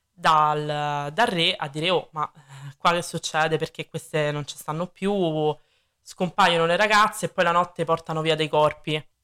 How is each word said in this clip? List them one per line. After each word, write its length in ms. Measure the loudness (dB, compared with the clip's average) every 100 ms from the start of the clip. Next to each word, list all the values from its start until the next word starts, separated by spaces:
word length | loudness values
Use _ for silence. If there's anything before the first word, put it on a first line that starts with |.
| _
dal, 1000 | -2 2 4 4 0 -2 -4 -4 -4 -4
dal 140 | 0 0
re 280 | 2 0 -2
a 120 | -6
dire: 220 | -4 -2
"Oh, 200 | -2 -2
ma, 180 | -6 -8 -10
eh, 400 | -20 -20 -18 -2
qua 140 | 0
che 100 | 2
succede? 560 | -2 -8 -4 0 0 0
Perché 300 | -4 -8 -12
queste 440 | -14 -6 -2 -2
non 140 | -4 -8
ci 100 | -12
stanno 280 | -10 -8 -8
più, 680 | _ -2 0 0 0 -2 -4 _ _ _ _
scompaiono 600 | -18 -6 -2 2 4 4 2
le 80 | 2
ragazze 500 | 4 4 4 0 -4
e 40 |
poi 140 | 0 2
la 60 |
notte 320 | 2 0 -4
portano 380 | -2 -2 -2 -4
via 140 | -2 0
dei 120 | 0
corpi." 540 | 2 2 0 -6 -6 -8 _